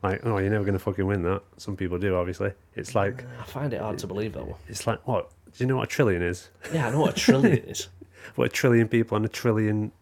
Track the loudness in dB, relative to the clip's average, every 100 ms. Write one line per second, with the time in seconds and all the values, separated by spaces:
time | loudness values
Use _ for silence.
0 | 0 -2 0 0 2 2 0 0 -2 -2
1 | 0 0 0 -2 -6 -16 -10 -6 -4 -2
2 | 0 0 -2 -2 -6 -6 _ -12 -4 0
3 | 0 -2 -12 -14 -12 -6 -6 -4 -6 -6
4 | -6 -6 -6 -6 -10 -12 -12 -6 -4 -4
5 | -2 -4 -4 _ -20 -4 0 0 -2 2
6 | 4 4 0 -4 -10 _ -4 -2 0 2
7 | 0 2 4 6 6 4 0 -10 -10 -14
8 | -20 -20 -14 0 0 2 4 6 4 2
9 | 2 0 -2 -2 0 2 2 0 -2 -8